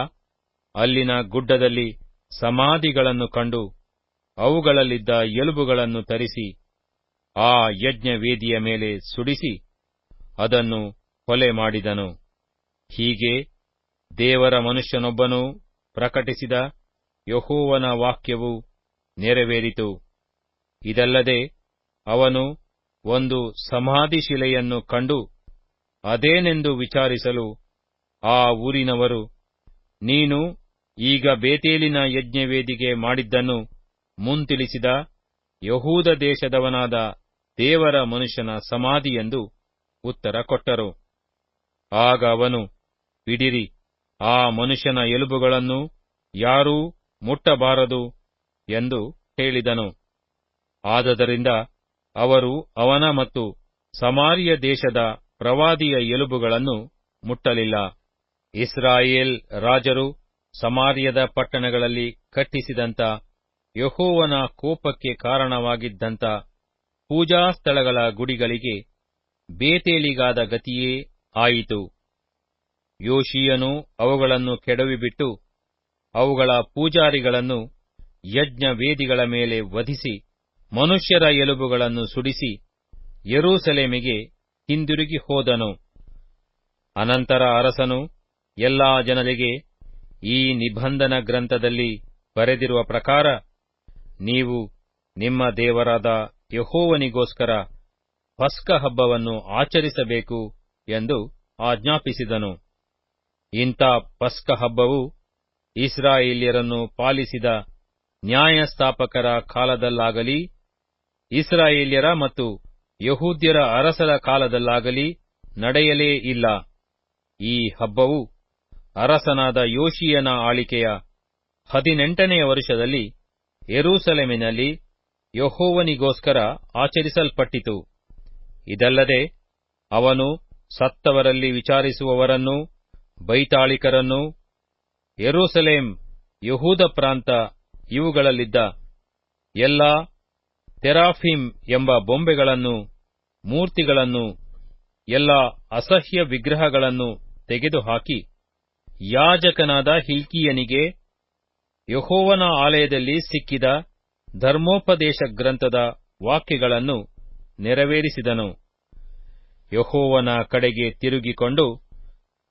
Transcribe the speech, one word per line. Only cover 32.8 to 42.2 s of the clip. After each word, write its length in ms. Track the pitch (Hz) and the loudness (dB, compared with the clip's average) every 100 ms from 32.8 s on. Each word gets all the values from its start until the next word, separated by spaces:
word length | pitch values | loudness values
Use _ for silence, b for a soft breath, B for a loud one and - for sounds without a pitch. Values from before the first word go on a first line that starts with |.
| 123 | -4
ಮಾಡಿದ್ದನ್ನು 760 | 120 117 131 113 123 127 120 113 - _ _ _ - | -2 -2 -2 0 0 0 -4 -6 -16 _ _ _ -8
ಮುಂತಿಳಿಸಿದ 680 | 113 147 143 131 123 127 123 135 156 _ _ _ _ _ | -4 -2 -2 -4 -4 -4 -2 -2 -4 _ _ _ _ _
ಯಹೂದ 440 | 95 123 139 175 170 | -4 -2 0 2 2
ದೇಶದವನಾದ 1080 | 147 143 143 135 131 127 127 123 117 110 - _ _ _ - | 2 0 0 0 0 0 0 -2 -2 -4 -8 _ _ _ -2
ದೇವರ 460 | 131 160 156 143 | 2 4 4 2
ಮನುಷ್ಯನ 540 | 123 120 123 - 113 110 | 0 -2 -4 -6 -6 -8
ಸಮಾಧಿ" 520 | - 120 127 143 139 | -6 -2 0 0 0
ಎಂದು 440 | 120 110 131 101 _ _ _ _ _ | -4 -4 -6 -6 _ _ _ _ _
ಉತ್ತರ 380 | 120 - 107 110 | -12 -6 -4 -4
ಕೊಟ್ಟರು. 640 | - 127 - 117 104 - _ _ _ _ _ _ _ _ _ | -2 -2 0 -2 -2 -8 _ _ _ _ _ _ _ _ _
ಆಗ 340 | 104 120 127 | 2 4 4